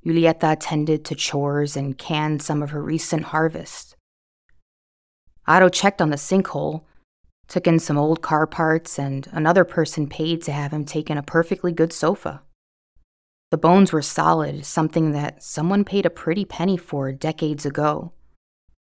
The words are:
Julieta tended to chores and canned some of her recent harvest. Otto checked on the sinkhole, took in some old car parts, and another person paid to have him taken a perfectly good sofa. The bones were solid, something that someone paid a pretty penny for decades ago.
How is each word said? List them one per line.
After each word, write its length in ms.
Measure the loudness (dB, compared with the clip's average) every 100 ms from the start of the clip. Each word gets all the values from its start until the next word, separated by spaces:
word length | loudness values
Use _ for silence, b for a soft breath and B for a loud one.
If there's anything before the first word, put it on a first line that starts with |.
Julieta 520 | 0 4 4 4 0 0
tended 440 | -2 -2 0 0
to 100 | -2
chores 640 | -6 -4 -2 -2 0 -2 -4
and 220 | -6 -8
canned 440 | -4 -2 0 -2
some 200 | -2 -2
of 80 | -2
her 120 | -6
recent 420 | -4 -4 -2 -4
harvest. 720 | -2 0 0 -2 -12 -14 -16 _ _ _ _ _ _ _ _ _ _ _ _ _ _ _ 4
Otto 220 | 6 6
checked 320 | 6 0 2
on 100 | 0
the 60 | 0
sinkhole, 680 | 0 0 0 -4 -6 -6 -12 _ _ _ _ _ _
took 200 | -2 2
in 120 | 2
some 200 | 2 0
old 240 | 2 0
car 240 | 0 0 0
parts, 520 | 0 2 2 0 -6
and 280 | -4 -6 -6
another 360 | 0 4 4
person 440 | 4 2 0 0 -4
paid 340 | -4 -4 -4
to 100 | -4
have 200 | -6 -4
him 120 | -6
taken 340 | -4 -6 -4 -6
a 40 |
perfectly 500 | 0 2 2 0 -2
good 200 | 0 0
sofa. 500 | 2 0 0 -6 -10 -18 _ _ _ _ _ _ _ _ _ _
The 80 | 0
bones 340 | 6 6 6
were 100 | 2
solid, 640 | -2 0 2 2 0 -6
something 480 | -6 -2 0 0 0
that 300 | 0 -6 -8
someone 420 | -10 -4 0 0
paid 220 | 0 0 0
a 40 |
pretty 340 | -2 -4 -2
penny 320 | -4 -4 -2 -2
for 360 | -4 -6 -6
decades 520 | -4 -6 -4 -4 -4
ago. 500 | -4 0 0 -2 -8 -16 -20 _ _ _ _ _